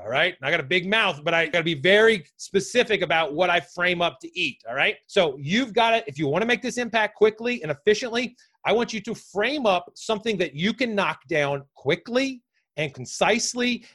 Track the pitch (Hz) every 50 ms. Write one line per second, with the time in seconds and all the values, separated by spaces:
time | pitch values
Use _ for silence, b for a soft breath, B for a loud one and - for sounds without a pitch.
0 | 90 110 123 143 165 185 - - 131 139 165 165 147 131 180 185 175 190 214 226
1 | 214 190 156 143 147 170 165 165 165 156 175 170 160 170 160 139 135 180 202 208
2 | 220 226 220 185 143 _ _ _ - - - 196 196 - - 247 240 240 208 175
3 | 180 160 170 160 165 139 147 160 185 175 175 175 - - - 175 175 180 180 170
4 | 175 165 139 - - 165 - 180 175 139 117 _ - 113 123 139 160 202 214 -
5 | _ _ - 202 175 151 131 143 139 147 190 240 269 226 185 233 226 226 226 226
6 | 226 147 135 147 160 139 143 180 226 233 240 240 - 247 226 240 247 226 - 226
7 | 214 208 - - 208 220 214 214 233 240 247 240 - 156 143 - - 208 214 214
8 | 254 233 226 240 247 240 - b b b b b - - 196 233 233 233 226 214
9 | 202 233 220 - - - - 196 214 247 294 302 247 208 185 175 - - _ -
10 | - - 220 202 220 233 214 180 180 151 131 147 175 214 233 - 269 233 214 196
11 | 180 156 160 - _ - 170 147 143 139 143 139 139 _ _ _ - 135 170 180
12 | - - 226 254 269 269 262 240 _ _ _ _ _ _ - 143 156 143 131 127
13 | 123 - - - 180 170 220 240 - - - 247 240 247 240 240 b b b